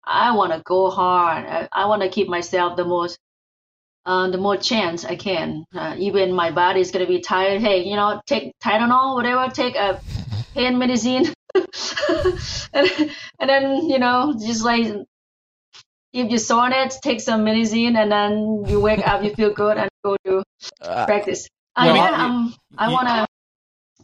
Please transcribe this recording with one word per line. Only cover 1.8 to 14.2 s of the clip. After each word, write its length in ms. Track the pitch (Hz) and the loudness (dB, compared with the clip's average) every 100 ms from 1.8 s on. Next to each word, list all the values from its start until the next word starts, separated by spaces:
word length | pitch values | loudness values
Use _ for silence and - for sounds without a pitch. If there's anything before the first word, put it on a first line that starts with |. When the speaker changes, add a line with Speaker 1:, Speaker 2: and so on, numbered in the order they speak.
| 202 | 0
Speaker 1:
wanna 240 | 208 190 | 0 0
keep 180 | 208 180 | -2 -2
myself 460 | 175 175 185 175 175 | -2 -2 0 0 -2
the 80 | 175 | -2
most, 340 | 175 175 - _ _ _ _ _ _ _ _ 180 | -2 -2 -8 _ _ _ _ _ _ _ _ -2
uh, 240 | 185 185 | 0 0
the 80 | 185 | 0
more 200 | 196 196 | 0 0
chance 480 | - 233 180 165 202 | 0 0 -2 -4 -8
I 100 | 175 | -8
can. 480 | 202 175 160 156 160 180 | -4 -4 -4 -8 -10 -10
Uh, 200 | 160 - | -8 -4
even 340 | 196 190 185 | -2 0 2
my 180 | 180 170 | 2 0
body 280 | 160 180 190 | 2 2 2
is 100 | 180 | 0
gonna 140 | 190 180 | 0 0
be 120 | 180 | 0
tired. 420 | 175 185 190 196 | 0 0 0 2
Hey, 220 | 220 190 | 2 2
you 120 | 180 208 | 0 0
know, 260 | 208 202 - | 0 -2 -2
take 280 | 247 - - | -4 -4 -8
Tylenol, 520 | 240 214 240 254 269 254 | 0 2 4 2 2 0
whatever. 340 | 240 247 254 | 0 0 0
Take 240 | 240 247 - | -2 -2 0
a 240 | 202 185 - - - 208 - | -2 -2 -6 -8 -6 -8 -6
pain 260 | - 254 247 | -2 0 2
medicine, 540 | 247 247 226 254 320 - _ | 2 0 0 2 0 -2 _
<laughs> 0 | 381 - - - - 587 320 370 349 - - - | -2 -2 -8 -8 -4 -2 0 0 -2 -8 -10 -4
and, 380 | 277 349 330 302 - - _ | 2 2 2 -2 -4 -18 _
and 100 | 262 | 2
then, 400 | 269 269 269 311 | 2 2 0 0
you 100 | 269 | 2
know, 340 | 247 247 | 2 2